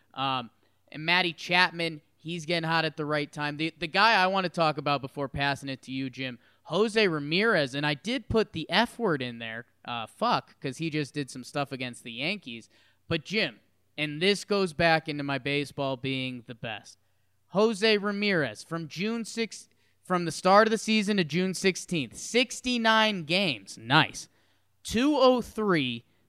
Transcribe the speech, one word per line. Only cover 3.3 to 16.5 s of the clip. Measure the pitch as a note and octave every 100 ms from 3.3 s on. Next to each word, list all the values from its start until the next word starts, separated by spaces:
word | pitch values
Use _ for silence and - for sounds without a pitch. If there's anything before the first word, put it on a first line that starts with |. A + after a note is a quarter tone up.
time. | - D3 D3
The, | D#3+ -
the | E3+
guy | F#3 G#3+
I | G#3+ F#3
wanna | F#3+ F3+
talk | F3 D#3+ D3
about | C#3+ C#3+
before | C3 - C#3
passing | D3 C#3+ C#3 C#3
it | C3
to | -
you, | C3 C3+
Jim, | B2 C3 A#2+ _ _ -
Jose | D#3+ A3 G#3+ G#3
Ramirez, | D#3 C#3+ E3+ A3 F#3+ C#3
and | C#3
I | D3
did | D3 - B3+ -
put | A3+ G#3
the | E3 D3+
F | F3 A#3 -
word | A3 D3
in | B2 A#2
there, | A2+ A2+ B2 _
uh, | - A#2+ A2
fuck, | - A#3 F3 - _
'cause | C#3+ B2+
he | E3
just | D3+ C#3
did | C#3+ C3+
some | C3+
stuff | A#2+ D3 C#3
against | C3 B2+ A#2
the | B2
Yankees. | A#2 D3 G#3 - A#2 - _ _ _ -
But | E3 -
Jim, | G3+ E3+ A2 _ _ _ -
and | D3+ D3
this | F#3 G3+ -
goes | G3+ F#3+
back | D3+ E3+ D#3+ D#3
into | D3
my | C#3+ C#3
baseball | C3+ C#3+ C#3 - C#3 C3
being | C3+ C3+ C3 B2+
the | A2+